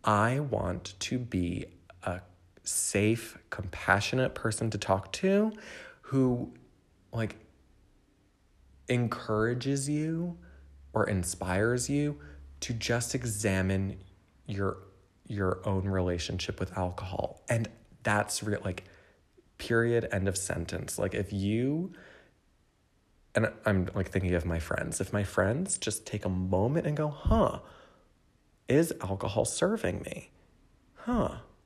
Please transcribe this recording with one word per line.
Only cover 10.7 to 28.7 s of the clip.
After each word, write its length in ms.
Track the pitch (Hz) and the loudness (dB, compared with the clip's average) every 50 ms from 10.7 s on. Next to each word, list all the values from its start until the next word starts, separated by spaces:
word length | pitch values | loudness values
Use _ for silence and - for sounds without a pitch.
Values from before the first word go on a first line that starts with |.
| - - - - - | -20 -20 -20 -4 0
or 160 | 110 107 - | 0 2 2
inspires 800 | - 92 87 87 - - 90 82 90 95 107 117 123 123 123 - | 2 0 0 -2 -4 -6 -2 0 2 2 4 4 2 2 0 0
you 300 | 143 143 147 147 147 147 - - - - - - - - | 0 2 2 0 -2 -6 -12 -18 -18 -18 -18 -20 -12 -10
to 120 | - - 123 | -6 -4 -4
just 400 | 113 - - 120 120 120 - - | -2 0 0 0 0 0 -2 -4
examine 840 | 135 123 120 107 101 107 104 95 95 95 92 95 95 98 98 98 - - - - _ _ _ _ _ _ | -2 -2 -2 -4 0 0 2 2 4 2 2 2 2 0 -2 -4 -8 -14 -20 -20 _ _ _ _ _ _
your, 320 | - 101 98 98 95 - - - - - - _ _ _ _ _ - | -6 -4 -2 0 -2 -2 -4 -12 -20 -20 -20 _ _ _ _ _ -8
your 320 | 117 101 98 92 90 - - | -2 0 2 2 0 0 0
own 220 | 107 98 95 90 98 | 0 0 0 0 0
relationship 720 | 95 95 90 90 87 87 - - 101 95 - - 98 - | 0 2 2 2 0 0 -2 -2 -4 -4 -4 -4 -4 -4
with 180 | - - - 92 | -6 -6 -2 -2
alcohol. 640 | 92 90 90 - 101 92 95 - - - - - _ - | -2 -2 -4 -6 -8 -6 -4 -4 -4 -4 -4 -8 _ -2
And 180 | 120 117 113 - - - - - - - - | 0 0 0 -2 -6 -16 -20 -20 -20 -6 0
that's 380 | 110 104 104 104 - - - | 2 2 2 2 0 -2 -4
real, 200 | - 110 104 - - | -2 -2 -2 -2 -2
like, 220 | 95 90 - - - - - - - _ _ _ _ _ - _ _ _ _ | -4 -4 -4 -8 -16 -20 -20 -20 -20 _ _ _ _ _ -20 _ _ _ _
period, 500 | - - 120 117 117 120 117 117 110 - | -2 2 4 4 6 6 4 2 2 2
end 160 | - 101 92 98 | 0 2 2 2
of 100 | 92 - | 0 0
sentence. 600 | - - - 87 85 - - - - - - - | -2 -4 -4 -4 -4 -4 -4 -6 -6 -6 -2 -2
Like, 160 | - - - | -2 0 0
if 200 | 110 98 - 107 | -2 -4 -2 -2
you, 580 | 101 95 101 107 113 123 135 147 160 175 190 - - - - - - - - _ _ _ _ _ _ _ _ _ _ _ _ _ _ _ _ _ _ _ _ _ | 0 0 2 2 2 2 2 0 0 -2 -4 -6 -14 -20 -20 -20 -20 -20 -20 _ _ _ _ _ _ _ _ _ _ _ _ _ _ _ _ _ _ _ _ _
and 160 | 107 110 - - - - | 2 2 2 0 -2 0
I'm, 240 | 110 101 95 90 90 - | 2 2 2 2 0 -2
like, 160 | 101 90 - | -4 -4 0
thinking 240 | - 92 92 90 90 | -2 0 2 2 2
of 100 | 87 80 | 2 2
my 140 | 85 85 82 | 0 -2 -2
friends, 420 | 80 - - - - 67 - - | -2 -2 -4 -4 -4 -4 -4 -4
if 100 | 98 - | -4 -2
my 120 | - 104 101 | 0 -2 -2
friends 540 | 98 - - 98 95 113 147 185 196 - - | 0 2 2 2 2 2 0 0 -2 -2 -2
just 280 | - 110 107 - - | -2 -4 -4 -4 -8
take 200 | - - 104 - | -6 -6 -4 -2
a 40 | - | -2
moment 580 | 95 92 92 92 95 92 101 123 143 170 - 151 | -2 0 0 2 2 2 2 4 2 2 0 0
and 80 | 151 | 0
go, 140 | 147 151 151 | 0 -2 -2
"Huh, 500 | 147 - - - 220 226 208 - - - - - - - - - - _ _ _ _ _ _ _ _ _ _ _ _ _ _ | -2 -2 2 4 6 6 6 4 2 -4 -10 -16 -20 -20 -20 -20 -20 _ _ _ _ _ _ _ _ _ _ _ _ _ _
is 260 | - | 4